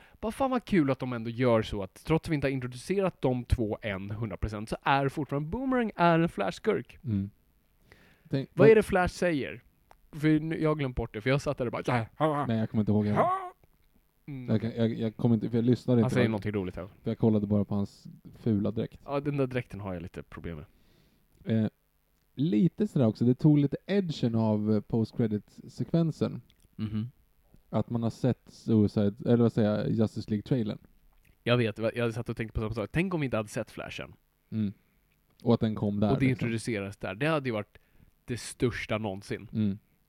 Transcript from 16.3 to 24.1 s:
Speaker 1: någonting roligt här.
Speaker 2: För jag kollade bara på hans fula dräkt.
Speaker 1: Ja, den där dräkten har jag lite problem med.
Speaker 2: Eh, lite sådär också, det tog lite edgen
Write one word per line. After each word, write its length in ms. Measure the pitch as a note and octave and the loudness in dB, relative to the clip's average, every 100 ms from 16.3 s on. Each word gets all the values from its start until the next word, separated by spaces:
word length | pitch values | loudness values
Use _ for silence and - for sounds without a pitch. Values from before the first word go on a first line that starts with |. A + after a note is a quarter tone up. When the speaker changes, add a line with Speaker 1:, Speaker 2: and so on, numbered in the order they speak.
Speaker 1:
någonting 200 | G#2+ G#2 | 0 -4
roligt 240 | G#2 F2+ F2 | -4 -4 -8
här. 120 | F2+ - | -12 -10
Speaker 2:
För 80 | A2+ | -8
jag 60 | A2 | 0
kollade 300 | A#2 G#2+ G#2 | 2 2 2
bara 180 | G#2 G2 | 0 0
på 100 | G2+ | -2
hans 320 | G2+ - - - - - | -4 -8 -20 -20 -20 -6
fula 320 | A#2 G2+ G#2 | -2 0 0
dräkt. 280 | A2 A2 - - | -4 -8 -10 -8
Speaker 1:
Ja, 140 | C#3+ | -6
den 180 | C#3+ C#3+ | -4 -2
där 100 | B2+ | -2
dräkten 320 | B2 - G2 | -4 -8 -10
har 140 | G2+ | -8
jag 100 | F2+ | -8
lite 200 | F2 - | -10 -12
problem 400 | - - E2+ D#2 - _ _ _ _ _ _ _ | -14 -12 -10 -10 -14 _ _ _ _ _ _ _
med. 200 | - A2+ | -2 0
Speaker 2:
Eh, 60 | G#2+ - _ _ _ _ _ - | 0 -4 _ _ _ _ _ -4
lite 520 | D#3+ G#3 F3 - G#3+ | 0 2 2 2 -2
sådär 180 | D#3 A2+ | 2 2
också, 180 | - A#2+ | 4 2
det 100 | B2+ | 4
tog 220 | D3+ D3 | 6 6
lite 180 | C#3+ C3 - | 4 -2 -2
edgen 500 | G3+ F3 | -2 -2